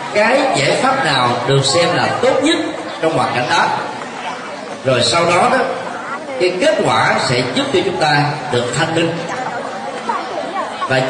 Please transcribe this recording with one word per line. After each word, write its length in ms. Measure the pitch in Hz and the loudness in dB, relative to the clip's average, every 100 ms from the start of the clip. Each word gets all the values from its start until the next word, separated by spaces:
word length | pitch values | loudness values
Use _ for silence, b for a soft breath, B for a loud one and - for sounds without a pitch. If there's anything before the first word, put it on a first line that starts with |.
| - | -4
cái 280 | 208 220 277 277 - | 0 2 4 2 2
giải 160 | - 202 | 2 2
pháp 240 | 262 262 160 | 2 2 0
nào 240 | 131 123 120 - | 2 2 0 2
được 180 | 139 131 | 2 4
xem 300 | 175 170 - | 2 2 2
là 120 | 113 - | 0 2
tốt 220 | 247 262 | 2 2
nhất 140 | 285 339 - - - - | 2 2 0 -6 -8 -4
trong 160 | 160 165 | 0 0
hoàn 180 | - 120 | 0 0
cảnh 100 | 123 | 0
đó. 180 | 170 170 - - - - - - - - - - - 131 | 2 2 0 -4 -8 -10 -10 -8 -8 -10 -10 -10 -4 0
Rồi 160 | 127 | 2
sau 220 | - 170 170 | 4 2 4
đó 240 | - - | 4 4
đó, 60 | 262 - - - - - - 285 262 | 4 0 -2 -6 -8 -8 -8 -6 -2
cái 140 | 180 185 | 0 2
kết 140 | 302 - 139 | 2 2 2
quả 340 | 117 120 - - | 2 2 2 0
sẽ 140 | 123 127 - | 0 0 -2
giúp 80 | 285 | 0
cho 60 | 185 180 | 0 0
chúng 120 | 180 | 0
ta 260 | 151 147 143 - - | 2 2 2 -2 -2
được 140 | 123 123 143 | -2 0 -2
thanh 180 | 160 165 | 0 0
minh. 160 | 165 165 - - - - - - - - - - - - - 381 - - - | 0 -2 -6 -6 -6 -6 -6 -8 -8 -8 -4 -4 -4 -6 -6 -4 -6 -6 -2
Và 140 | 131 - | 0 2